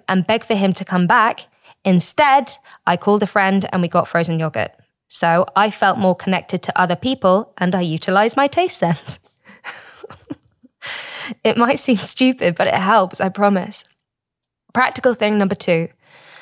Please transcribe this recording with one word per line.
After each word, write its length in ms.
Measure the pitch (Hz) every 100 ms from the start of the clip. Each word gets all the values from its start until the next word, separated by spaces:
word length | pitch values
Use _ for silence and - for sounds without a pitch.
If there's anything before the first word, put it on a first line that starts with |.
| -
and 200 | 190 175
beg 180 | 226
for 100 | -
him 200 | 214 190
to 100 | 180
come 220 | 190 180 175
back. 400 | 240 180 - - _ _ _
Instead, 760 | 196 185 - - 294 277 - - _ - -
I 120 | 175
called 240 | - 208
a 40 | 202
friend 380 | 214 190 196 -
and 80 | 185
we 80 | 170
got 180 | 180 170
frozen 320 | 170 165 165
yogurt. 340 | 160 110 - _ _ _ -
So 320 | - 170 170 -
I 160 | 196 214
felt 280 | - 196 202
more 180 | 190 180
connected 460 | - 185 - 185
to 180 | - -
other 160 | 180 175
people 560 | 254 262 185 190 233 -
and 160 | 180
I 80 | 185
utilized 520 | 175 160 - 190 226
my 140 | 277 285
taste 300 | 330 370 -
sense. 400 | 175 160 - -
<laughs> 40 | _ _ _ - - - - - - - - - _ _ 247 _ - - - - - -
It 120 | 220 220
might 220 | 240 277
seem 200 | - 208
stupid, 580 | - - 254 254 175 170
but 100 | -
it 80 |
helps, 460 | 143 185 226 185 -
I 80 | 190
promise. 560 | 190 202 196 185 - - _ _ _ _ _ _ _ _
Practical 420 | 240 254 - 262
thing 240 | 226 214 208
number 160 | 196
two, 340 | 202 - 165 165 _ _ - - -